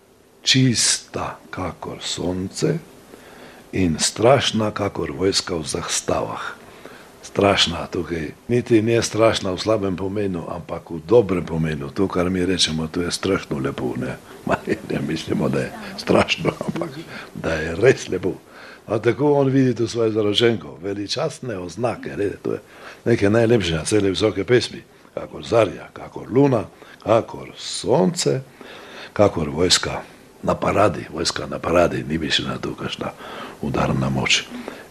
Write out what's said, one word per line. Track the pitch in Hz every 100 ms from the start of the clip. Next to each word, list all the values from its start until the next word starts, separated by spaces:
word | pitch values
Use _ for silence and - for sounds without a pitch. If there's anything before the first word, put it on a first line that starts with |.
| _ _ _ _
čista | - 131 131 107 - - - - 78 - -
kakor | - 90 80 87 80
sonce | - - 85 92 95 - 160 160 - - - - - - - - -
in | - 90 76
strašna | - - 110 135 - 107 107
kakor | - 101 - 82
vojska | 69 95 92 - 87
v | 73
zastavah? | 85 78 - - - - - - - - - - - - -
Strašna | - - 101 92 - 82 71
tukaj, | - 82 85 73 - -
niti | 120 120 113
ne | 110 117
strašna | 101 107 113 95 95
v | 90
slabem | 110 110 98 87
pomenu, | 95 104 101 87 82
ampak | 87 80 85 -
v | 85 76
dobrem | 120 95 92 78
pomenu. | 80 80 76 69
To, | 82 95
kar | 92 90
mi | 92 90
rečemo, | 87 - 78 80
to | 87
je | 87
strašno | - 95 92 - 71
lepo, | 67 - 127 -
ne? | - - -
<laughs> | - -
Ma | - -
ne, | - -
ne | - 71
mislimo, | 80 - - 67
da | 65
je | - - - -
strašno, | - 101 101 - - - -
ampak | - - 143 - - -
da | - -
je | 92 90 85
res | 120 135 -
lepo. | 92 95 82 - - - - -
A | 107
tako | 117 110 147
on | 143 135
vidi | 135 127 110
to | 113
svojo | 113 113
zaročenko, | 107 104 101 117 107 78 71
veličastne | 92 101 101 120 156 - 127 95
oznake, | 90 87 120 85 80 73
ne, | 101 85
to | 57 -
je | - - - - 117
nekaj | 113 101
najlepšega, | 110 113 120 85 80 78
cele | 107 98
Visoke | 87 107 92
pesmi. | 95 120 - 87 - - -
Kakor | - - 78 -
zarja, | 117 101 - -
kakor | - - - 65
luna, | 120 143 120 90 - - -
kakor | - 113 - 71 67 -
sonce, | - - 87 135 185 160 143 135 135 - - - - - -
kakor | - 101 90 76
vojska | 71 90 - - 67 - - - -
na | - -
paradi. | - 98 104 67 58
Vojska | 76 78 - 69
na | 69
paradi, | 76 87 82 64
ni | 64 82
mišljena | 73 - 67 65
tu | - -
kakšna | - - - - - - - -
udarna | 73 65 - 65 65
moč. | 65 - - - - - - -